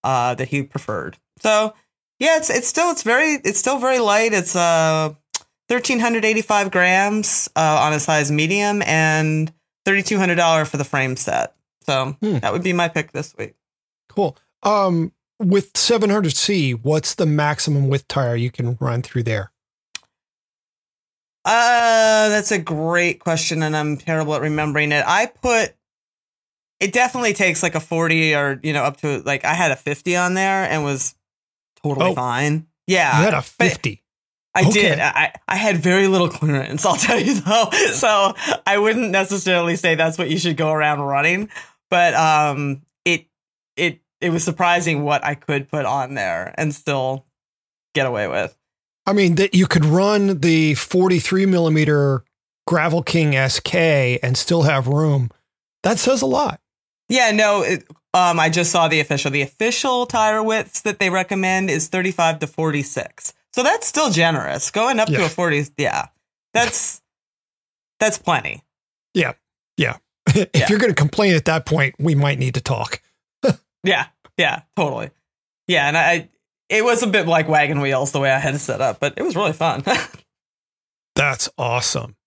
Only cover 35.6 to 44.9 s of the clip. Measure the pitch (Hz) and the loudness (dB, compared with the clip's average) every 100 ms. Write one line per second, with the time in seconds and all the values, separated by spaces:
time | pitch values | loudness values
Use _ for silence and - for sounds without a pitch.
35.6 | 214 180 175 185 196 190 175 - 156 139 | 0 0 2 2 2 2 0 -2 -2 -2
36.6 | 131 147 196 165 - 233 196 226 165 220 | -4 -4 -2 0 0 0 0 -2 0 0
37.6 | 226 403 403 - 240 214 196 190 294 - | 2 2 0 2 2 2 0 -2 -6 -4
38.6 | - 202 214 220 226 190 190 202 185 180 | -2 0 0 0 0 -2 -2 -4 0 0
39.6 | 170 170 175 160 165 160 156 156 170 156 | 0 0 0 2 0 0 -4 -2 -2 -2
40.6 | 156 156 151 147 143 139 151 180 214 - | -2 0 0 0 -2 0 0 0 -4 -12
41.6 | - _ _ 175 175 131 160 151 151 139 | -20 _ _ 2 4 4 4 4 2 -2
42.6 | 143 135 _ _ - 165 _ _ _ _ | -4 -6 _ _ -2 -2 _ _ _ _
43.6 | _ - 175 165 _ _ 180 170 170 160 | _ -4 -4 -4 _ _ -2 -2 -2 0
44.6 | 175 175 170 | 2 2 0